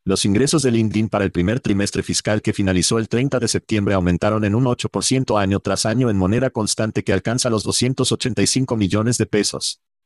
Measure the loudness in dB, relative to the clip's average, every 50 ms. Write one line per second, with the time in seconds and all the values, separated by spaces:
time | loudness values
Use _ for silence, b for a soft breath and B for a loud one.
0 | _ -2 0 0 2 2 2 2 2 2 2 2 2 2 2 2 0 0 0 0
1 | 0 0 0 0 0 0 0 0 0 0 0 -2 -2 -2 0 0 0 0 -2 -4
2 | -4 -2 -4 -4 -2 0 -2 0 0 -2 -2 0 0 2 2 2 2 2 0 0
3 | 0 0 -2 -2 0 0 0 -2 -2 -2 -2 -4 -4 -2 -2 0 0 2 0 2
4 | 2 2 2 2 2 0 0 0 0 0 2 2 2 0 0 -2 -4 -4 -4 -2
5 | -2 0 0 0 0 0 0 2 2 2 0 0 0 -2 -2 -2 0 0 0 2
6 | 2 2 2 2 2 2 2 0 0 -2 -2 -2 -4 -2 -2 -2 -4 -2 -2 -4
7 | -2 0 -2 0 0 -2 -2 -2 0 0 0 0 -2 -2 -2 0 0 0 0 0
8 | 0 0 -2 -2 -2 -4 -2 0 0 0 2 0 0 0 0 0 0 0 0 0
9 | 0 0 0 0 -2 0 0 0 0 -2 -4 -6 -8 -8 -8 -10 _ _ _ _
10 | _